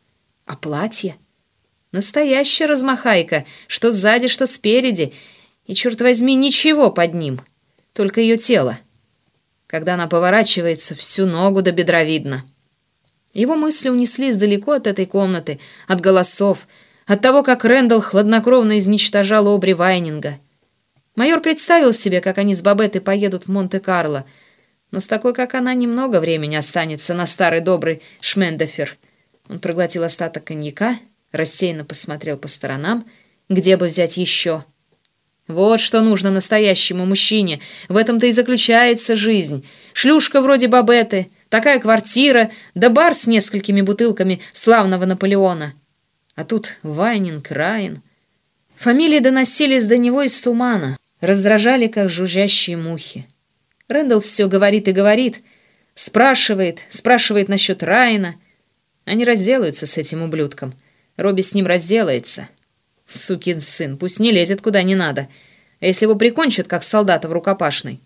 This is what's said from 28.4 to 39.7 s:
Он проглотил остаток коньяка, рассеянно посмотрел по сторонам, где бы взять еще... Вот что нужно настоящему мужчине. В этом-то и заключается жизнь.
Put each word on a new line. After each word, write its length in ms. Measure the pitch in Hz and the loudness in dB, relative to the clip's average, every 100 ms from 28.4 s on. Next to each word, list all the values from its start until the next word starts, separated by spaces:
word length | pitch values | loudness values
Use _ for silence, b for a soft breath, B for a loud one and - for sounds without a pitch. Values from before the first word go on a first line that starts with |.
| 175 156 156 - 139 - _ _ _ _ - | -2 -4 -8 -8 -10 -12 _ _ _ _ -18
Он 100 | 170 | -12
проглотил 440 | 175 170 170 175 | -8 -4 -4 -4
остаток 400 | 170 - 165 165 | -4 -4 -6 -10
коньяка, 540 | - 156 151 143 226 233 _ _ _ | -12 -12 -10 -6 -6 -6 _ _ _
рассеянно 540 | 151 160 - 180 160 147 | -6 -2 -2 -2 -6 -4
посмотрел 520 | - - 151 156 139 | -4 -2 -6 -10 -8
по 100 | 156 | -4
сторонам, 580 | - 131 135 160 233 - b b b - | -4 -6 -8 -6 -6 -8 b b b -4
где 280 | 185 180 185 | -2 2 2
бы 100 | 175 | 0
взять 300 | 180 165 180 | -2 -2 -4
еще... 480 | 180 - 175 160 - _ _ _ _ _ _ _ - | -2 -2 -2 -6 -10 _ _ _ _ _ _ _ -8
Вот 320 | 165 208 226 | 0 2 2
что 220 | - 226 | 2 2
нужно 280 | 220 196 196 | 2 2 0
настоящему 760 | 190 - 214 208 185 - 180 185 | 0 0 2 2 2 0 -2 -2
мужчине. 560 | 196 - 214 185 147 B B B | 0 2 0 -2 -4 B B B
В 80 | 196 | 0
этом-то 320 | 226 233 247 | 0 2 2
и 40 | |
заключается 840 | 226 247 247 - 233 240 233 - 220 | 2 2 0 4 4 4 4 2 0
жизнь. 500 | 214 208 151 143 - | 0 0 -2 -6 -12